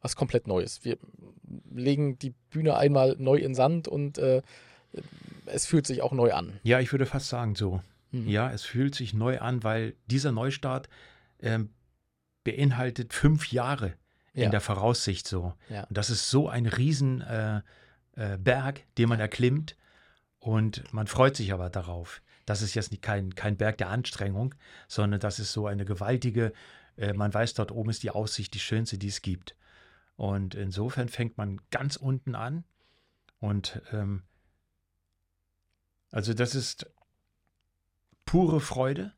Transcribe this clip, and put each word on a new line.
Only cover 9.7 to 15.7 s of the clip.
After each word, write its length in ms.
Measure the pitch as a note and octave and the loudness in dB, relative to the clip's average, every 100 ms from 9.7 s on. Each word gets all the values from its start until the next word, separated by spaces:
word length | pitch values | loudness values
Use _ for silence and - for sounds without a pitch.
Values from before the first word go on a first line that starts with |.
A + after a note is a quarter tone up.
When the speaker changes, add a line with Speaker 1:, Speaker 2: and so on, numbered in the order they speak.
| A2 A2+ - - | 0 -2 -8 0
Speaker 2:
dieser 240 | B2+ C#3+ | 0 2
Neustart, 560 | A2+ B2+ C#3 C#3 C3 C#3+ - - - _ _ | 0 -2 -2 -4 -4 -8 -20 -20 -20 _ _
ähm, 300 | A2+ A2+ G#2+ _ _ _ _ _ _ _ | -2 0 -2 _ _ _ _ _ _ _
beinhaltet 680 | - C3 C#3+ A#2+ B2+ A#2+ A2+ | -4 4 4 4 0 -2 -6
fünf 360 | - C#3+ D3+ - | 4 6 6 2
Jahre 420 | B2 B2 C#3 G#2 F#2 _ _ _ | 0 0 0 -2 -6 _ _ _
in 80 | - | 0
Speaker 1:
Ja. 40 | A2 | 2
Speaker 2:
der 100 | G#2 | 2
Voraussicht 680 | - G2 A2 A#2+ - F#2 - | 2 2 2 2 0 -2 -4
so. 280 | F#2+ F2 - - | -4 -4 -8 -12